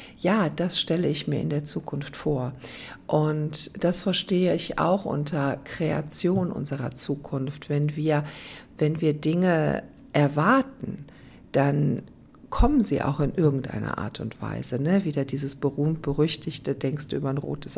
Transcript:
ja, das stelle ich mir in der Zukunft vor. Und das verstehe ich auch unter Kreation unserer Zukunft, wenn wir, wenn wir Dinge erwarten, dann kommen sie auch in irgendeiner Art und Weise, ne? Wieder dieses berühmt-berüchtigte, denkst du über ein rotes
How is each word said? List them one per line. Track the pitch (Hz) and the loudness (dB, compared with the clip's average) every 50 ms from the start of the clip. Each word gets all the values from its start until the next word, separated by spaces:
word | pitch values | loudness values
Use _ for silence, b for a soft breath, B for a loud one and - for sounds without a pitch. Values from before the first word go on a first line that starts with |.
| B B B B | B B B B
ja, | - 175 208 220 185 151 | 0 2 2 4 2 0
das | - - 170 185 - - | 0 0 -2 0 0 0
stelle | - - 160 170 175 143 | 0 0 0 2 2 0
ich | 156 151 - - | 0 -2 -2 -2
mir | 147 - | -2 0
in | - 156 | 0 0
der | 147 147 147 | -2 -2 -2
Zukunft | 151 - 143 - - - 143 143 - - | -2 -6 -6 -6 -6 -6 -6 -6 -8 -8
vor. | - - 156 147 127 123 127 127 B B B B B B B B B B | -4 -2 0 0 0 -2 -4 -8 B B B B B B B B B B
Und | - - 151 151 151 151 156 151 156 - - - - - 202 | 2 2 4 4 4 2 0 -2 -2 -2 -4 -6 -6 -4 0
das | - 170 175 - | 0 2 2 2
verstehe | - 196 180 - - - 202 180 185 175 165 | 0 0 0 0 0 2 2 4 4 4 2
ich | 165 - - - - | 0 -2 -4 -2 0
auch | 156 165 185 196 196 | 2 2 2 2 0
unter | - 135 147 147 147 - 147 139 139 127 - - | -2 -2 -2 -2 -2 0 0 0 0 -2 -4 -6
Kreation | - - - 165 156 156 147 147 151 - - - 175 185 196 180 175 | -10 -6 -2 -2 0 0 -2 -2 0 0 2 2 2 2 2 0 -2
unserer | - - 147 147 - 139 123 120 | -4 -4 -4 -4 -4 -4 -4 -4
Zukunft, | - - - - 143 143 - - - 135 131 139 147 - - - | -2 -2 0 0 -2 -4 -4 -6 -4 -4 -4 -4 -6 -8 -4 -2
wenn | 147 147 147 151 147 | 0 0 0 0 -2
wir, | 156 151 156 151 147 147 147 B B B B B B B B - - | 0 0 2 2 2 0 -4 B B B B B B B B -4 0
wenn | 160 151 160 156 | 0 0 0 2
wir | 165 156 | 2 2
Dinge | 147 151 143 156 165 175 185 185 170 160 151 147 - - - - - - - - | 2 2 0 0 2 4 4 4 4 4 4 2 0 0 -4 -8 -18 -20 -10 -2
erwarten, | - 143 147 139 147 147 156 196 254 269 262 - - - - - - - 143 B B B B B B B B - | 2 4 4 4 4 2 4 4 4 4 2 0 -6 -10 -10 -8 -8 -10 -12 B B B B B B B B -2
dann | - 143 135 143 143 147 147 143 - - - - - - - - - - - - | 2 2 4 4 4 4 2 2 2 0 -4 -10 -20 -20 -20 -20 -20 -20 -12 -4
kommen | - - - - 302 269 | 4 4 6 6 6 4
sie | 202 - 143 131 | 4 4 2 0
auch | - - 143 - | 0 0 0 0
in | 147 - - | 0 0 2
irgendeiner | - 165 147 143 135 127 - - 107 107 - - - | 4 4 4 4 2 -2 -4 -6 -4 -4 -4 -4 -4
Art | 98 107 - - | -6 -6 -6 -6
und | - 110 - - | -8 -8 -8 -8
Weise, | 107 107 107 117 123 - 123 123 | -8 -6 -6 -4 -4 -4 -2 0
ne? | 139 160 190 196 - | 2 4 4 4 2
Wieder | 160 143 147 135 | 2 0 -2 -2
dieses | 139 - 139 139 135 139 | -2 -2 -4 -4 -4 -4
berühmt-berüchtigte, | - 143 139 135 - 143 156 160 160 - 147 139 143 151 165 - - - 160 - - - 143 139 | -2 -2 0 0 2 0 0 0 0 -2 -2 2 2 2 2 2 -4 -6 -6 -6 -4 -4 -4 -2
denkst | - - 135 147 147 - - | 0 -2 -2 0 -2 -2 -2
du | 143 | -2
über | 139 139 135 | -2 -2 -2
ein | 135 147 | -2 -2
rotes | 147 143 147 147 - - - | -4 -4 -6 -6 -4 -4 -2